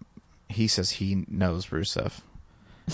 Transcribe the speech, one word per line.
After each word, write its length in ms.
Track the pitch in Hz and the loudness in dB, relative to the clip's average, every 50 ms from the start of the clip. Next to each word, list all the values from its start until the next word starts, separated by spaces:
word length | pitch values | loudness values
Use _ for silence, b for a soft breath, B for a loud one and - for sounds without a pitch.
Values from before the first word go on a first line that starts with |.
| - - _ - - _ - - _ _ | -18 -20 _ -20 -20 _ -20 -20 _ _
he 180 | 104 101 110 110 | 0 2 4 4
says 240 | - - 92 - | 4 2 2 0
he 320 | - - 98 95 98 95 85 - | 0 0 0 0 2 0 0 -2
knows 380 | - 90 95 92 85 87 92 - | 0 2 2 2 2 0 -2 -2
Rusev, 520 | - 78 95 - - - - - - - - - - - - - B B B B B B B B | -2 -2 0 0 0 0 -2 -2 -4 -8 -18 -20 -20 -20 -20 -20 B B B B B B B B